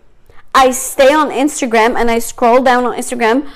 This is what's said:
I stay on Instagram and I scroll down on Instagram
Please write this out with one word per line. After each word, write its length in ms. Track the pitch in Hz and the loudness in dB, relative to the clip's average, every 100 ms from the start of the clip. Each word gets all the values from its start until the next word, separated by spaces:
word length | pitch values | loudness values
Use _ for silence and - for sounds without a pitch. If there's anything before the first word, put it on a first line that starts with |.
| - _ - - - | -20 _ -20 -20 -2
I 180 | 262 262 | 2 2
stay 400 | 247 - - 277 | 0 -4 2 2
on 180 | 302 285 | 2 0
Instagram 680 | 226 294 - 254 226 226 - | -2 -4 -2 -2 0 0 0
and 140 | 233 | 0
I 80 | 233 | -2
scroll 440 | - - 240 247 | -4 -2 2 4
down 220 | 262 247 | 4 2
on 120 | 247 - | 0 -4
Instagram 520 | 247 240 226 247 302 | -8 -2 0 0 -4